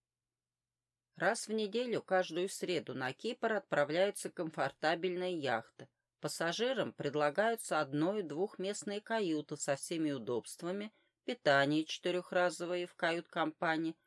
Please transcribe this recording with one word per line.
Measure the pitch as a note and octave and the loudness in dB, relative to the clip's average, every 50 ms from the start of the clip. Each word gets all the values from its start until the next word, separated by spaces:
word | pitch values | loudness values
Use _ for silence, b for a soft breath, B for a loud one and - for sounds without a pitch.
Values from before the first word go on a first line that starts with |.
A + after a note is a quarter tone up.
| _ _ _ _ _ _ _ _ _ _ _ _ _ _ _ _ _ _ _ _ _ _ _ | _ _ _ _ _ _ _ _ _ _ _ _ _ _ _ _ _ _ _ _ _ _ _
«Раз | - E3 F#3 A#3 A3+ - - | 0 2 2 2 2 -2 -4
в | G#3+ | -2
неделю, | A3 G#3+ G3 G3+ A#3 B3+ B3 G#3+ - | -2 -2 0 0 -2 0 0 -2 -2
каждую | - - F#3+ F#3 F#3 - D#3+ F3 F3+ G3 | 0 2 2 2 2 0 0 -2 -2 -2
среду, | - - - F3 F3 D3 A#2 - C3 | -2 -6 -4 -2 -2 -2 -2 -4 -6
на | C3 C3 B2+ C3+ | -4 -4 -4 -4
Кипр | - - A3 B3 - - A3+ A3 | -4 -6 -6 -4 -2 0 0 0
отправляются | G3+ - _ D#3+ D3+ D3 C#3+ D3+ F3 F#3+ G#3 G3+ - - F3+ | 0 0 _ 2 2 2 2 4 4 4 2 2 -2 -8 -8
комфортабельные | - - E3+ D#3+ - E3 C#3 C#3 - _ - D#3 F3 F3 E3+ F#3 F3 F3+ F3+ F#3 F3+ D#3+ | -6 -4 -6 -4 -2 -2 -2 -2 -2 _ 2 2 2 2 0 -2 0 0 -2 -2 -2 -2
яхты. | C3+ B2+ A#2+ A2 - - _ - C#3 - _ _ _ _ _ _ | 0 0 0 0 -2 -6 _ -20 -20 -20 _ _ _ _ _ _
Пассажирам | - D3+ - - E3 E3 E3+ - A3+ B3+ C4+ A3 D#3 A#2 - | -6 -6 -4 -2 -2 -2 0 0 0 0 0 0 -2 -2 -4
предлагаются | - - C#3+ C3+ D3+ D3 D3 C#3+ F#3+ G#3 A3+ A#3 A3+ - - F3 D#3 | -4 -4 -2 2 2 2 4 4 4 2 2 2 0 -2 -2 0 0
одно- | D3 C3+ C#3 D3 D#3 F3+ G#3 | 0 0 0 0 2 2 2
и | G#3+ F#3 | 0 -2
двухместные | D3 C#3+ D#3 F#3+ G#3 - - F#3 G3 G#3 - - G#3 G3+ G#3 - | -4 -2 -2 -2 -2 -2 -4 -4 -4 -4 -4 -6 -6 -6 -6 -4
каюты | - A3+ A3+ G#3 E3+ D#3 D3+ D3 - D#3 D3 | -2 -2 0 2 2 0 0 -2 -4 -6 -4
со | - - C#3 | -2 -2 -2
всеми | - - - F3 D#3+ D#3+ D3+ C#3 | -2 -2 -4 -2 0 0 0 0
удобствами, | C3 A2 A2 A#2+ A2+ - - - - E3+ E3+ F#3 G3+ G#3 G#3+ b b b b b b _ | -2 -2 -2 -2 -2 -2 -6 -10 -8 -6 -4 -4 -4 -6 -8 b b b b b b _
питание | - B3 - _ D3+ C#3 C#3 C#3 C#3+ D3+ D#3 D#3+ | -8 -8 0 _ 6 6 6 6 6 4 2 2
четырёхразовое | - - - - F3+ F3 F3+ F3 - F#3+ F3+ F3+ F3 D#3+ - F3 E3+ F3+ F3+ F3 | 0 -6 -4 -2 -2 0 0 -2 0 2 2 2 2 2 -2 -4 -4 -2 -4 -4
в | F3 - | -6 -4
кают-компании». | - F#3 E3 E3+ E3+ E3+ - - F3 D#3+ D#3 D#3 - F3+ E3 D#3+ D#3+ E3 D#3+ E3 - _ | -2 0 0 0 0 -4 -4 0 0 0 0 0 0 0 0 2 2 0 -2 -4 -6 _